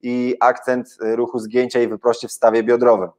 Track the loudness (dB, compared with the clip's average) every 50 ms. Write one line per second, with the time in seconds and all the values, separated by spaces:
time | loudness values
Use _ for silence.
0 | -6 -6 -4 -4 -2 -4 -2 2 2 0 0 0 -2 -4 -2 -2 -4 _ _ _
1 | -4 -4 -2 -2 -2 -4 -4 -8 -8 -2 -2 -2 -2 0 0 0 0 0 -2 -2
2 | 0 -2 -2 -2 -6 -14 -6 2 2 2 4 2 2 2 2 4 4 4 4 4
3 | 0 -6 _